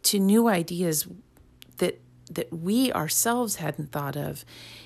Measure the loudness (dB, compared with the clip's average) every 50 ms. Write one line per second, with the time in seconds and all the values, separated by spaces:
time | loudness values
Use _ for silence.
0 | 0 0 2 4 4 6 6 6 6 6 4 2 0 -2 -2 -2 0 0 0 0
1 | -2 -4 -10 -18 -20 _ _ -20 -20 -20 -20 _ -20 -20 -4 0 0 0 0 -2
2 | -10 -20 -20 -20 -20 -10 -8 -8 -6 -6 -8 -6 -2 0 2 2 2 2 0 -2
3 | -2 0 0 0 2 2 2 0 0 -2 -4 -4 -4 -4 -4 -6 -6 -6 -6 -6
4 | -4 -4 -4 -6 -6 -6 -8 -10 -14 -18 -20 -20 -20 -20 -20 -20 -20